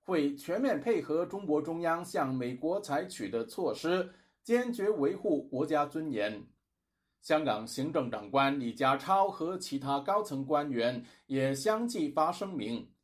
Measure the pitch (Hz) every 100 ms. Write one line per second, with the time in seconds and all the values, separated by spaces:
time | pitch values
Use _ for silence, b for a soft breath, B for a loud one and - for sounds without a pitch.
0 | - 180 143 143 - 185 269 143 233 208
1 | - 156 175 196 190 151 156 165 170 165
2 | 170 180 139 131 123 127 160 190 202 143
3 | 185 - 101 113 113 - 165 107 160 180
4 | 180 B B B - 240 247 233 202 208
5 | 143 190 208 147 135 127 151 151 147 156
6 | 160 117 104 104 101 _ _ _ _ _
7 | _ _ - 156 147 107 113 - 139 156
8 | 123 110 104 143 139 143 120 110 135 139
9 | - 190 196 190 160 185 185 139 139 139
10 | 135 208 208 135 131 147 147 123 117 127
11 | 123 B B 135 135 135 208 220 240 208
12 | 151 160 156 180 196 175 104 117 - _